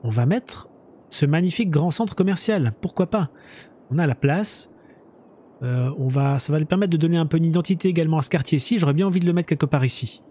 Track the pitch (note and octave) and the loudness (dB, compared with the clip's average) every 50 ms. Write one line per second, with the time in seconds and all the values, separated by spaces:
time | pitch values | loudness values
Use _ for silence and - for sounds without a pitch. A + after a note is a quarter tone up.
0 | - A#2 G#2+ A#2 A#2+ C3+ F#3+ B3+ B3 - - - - - - - - - - - | -4 -2 0 0 2 2 0 0 -4 -8 -16 -16 -16 -20 -20 -20 -20 -20 -20 -20
1 | - - - - D3+ C#3+ D3+ E3 F3+ F#3 E3 - A#3 F#3 D3+ C#3+ D#3+ F3+ - - | -14 -10 -2 -2 0 2 2 2 0 0 0 -2 -2 0 0 0 0 0 0 -2
2 | A3+ G3+ - - F#3 F#3+ F#3+ E3+ - - G#3+ F#3+ C3+ A2+ G#2+ - - F3+ - - | -4 -4 0 0 0 0 0 0 0 0 0 2 0 0 -2 -2 -8 -6 -2 -2
3 | F#3 E3+ - G#3+ E3+ - - - - - - - - - - - - - C3 D#3+ | -2 0 2 -2 -2 -2 -6 -16 -20 -20 -20 -20 -20 -20 -20 -20 -10 -4 -2 0
4 | F3 D3 A#2+ - - C#3 D3 F#3 G#3+ - - - - - - - - - - - | 2 0 0 2 2 2 2 0 -2 -4 -6 -8 -10 -14 -20 -20 -20 -20 -20 -20
5 | - - - - - - - - - - - - B2+ B2 B2 B2+ B2 B2+ D3+ D3+ | -20 -20 -20 -20 -20 -20 -20 -20 -20 -20 -14 -8 -6 -2 -2 0 -2 -2 -2 -2
6 | C3+ C3 B2+ C#3 C#3 C#3 C#3 C3+ - - D3 D#3 D#3 D3+ F3+ F#3+ G3+ F#3 E3+ D#3 | -4 -2 0 0 0 2 0 -2 0 0 0 0 0 0 0 0 0 0 2 2
7 | D#3 E3 E3+ E3+ E3 D3 - D#3+ E3 E3 D#3+ F3 E3 - F#3+ F3 - F#3+ F3 F3 | 2 2 2 0 0 0 0 0 2 2 0 0 0 0 -2 0 0 0 0 2
8 | D#3+ D#3 D#3+ D#3 C3+ - - E3 C3+ - E3 C#3 - - A#3+ G#3+ E3+ C#3+ C#3+ D#3 | 2 2 2 0 0 0 -2 -2 0 0 0 0 0 0 0 2 2 2 2 2
9 | G3 G3 F3 F#3+ E3+ F3 E3+ F3 E3 - D#3+ C#3+ - C3+ - C#3+ C3 B2+ - - | 2 2 2 2 2 2 2 0 0 0 0 0 0 0 0 0 0 0 -2 -4
10 | - A2 - - - - | -6 -8 -10 -16 -20 -20